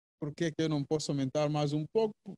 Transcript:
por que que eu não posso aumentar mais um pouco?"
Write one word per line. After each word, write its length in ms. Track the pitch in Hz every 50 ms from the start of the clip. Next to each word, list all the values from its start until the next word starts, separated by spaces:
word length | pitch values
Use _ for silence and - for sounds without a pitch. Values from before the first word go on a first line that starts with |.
| _ _ _ _
por 140 | 160 147 147
que 160 | - 170 165
que 120 | 147 - 160
eu 60 | 160
não 140 | 156 143 139
posso 260 | - 156 151 - -
aumentar 380 | 147 139 135 131 - 151 151 147
mais 240 | 151 151 147 143 147
um 120 | 151 156 - -
pouco?" 220 | 220 220 214 - - _ 190 -